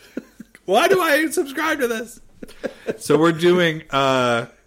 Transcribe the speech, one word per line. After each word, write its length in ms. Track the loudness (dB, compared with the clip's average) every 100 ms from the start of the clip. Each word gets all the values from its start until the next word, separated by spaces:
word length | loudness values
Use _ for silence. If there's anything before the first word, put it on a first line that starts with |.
<laughs> 640 | -16 -18 -18 _ -20 _
Why 220 | -2 2 4
do 140 | 2
I 260 | 2 0 0
subscribe 500 | -2 -4 -4 -4 -2
to 80 | -4
this? 320 | -4 -10 -16 -20 _ -20 -14 -14 -12 -12 -10
So 200 | 0 2
we're 140 | 4
doing, 520 | 2 2 2 2 -2 -6
uh 580 | -2 0 2 0 -2 -4 _